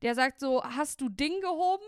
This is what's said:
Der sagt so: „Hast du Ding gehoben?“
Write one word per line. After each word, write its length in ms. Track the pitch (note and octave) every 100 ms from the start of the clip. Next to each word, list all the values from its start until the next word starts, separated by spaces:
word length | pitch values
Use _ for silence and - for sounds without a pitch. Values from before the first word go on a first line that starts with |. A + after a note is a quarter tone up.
Der 140 | A#3 A#3+
sagt 240 | C4 -
so: 240 | C4+ B3+
„Hast 380 | A#3+ B3 D4+ -
du 60 | C4
Ding 300 | F#3+ D4+ F#4+
gehoben?“ 440 | F#4 D#4+ F4+ G4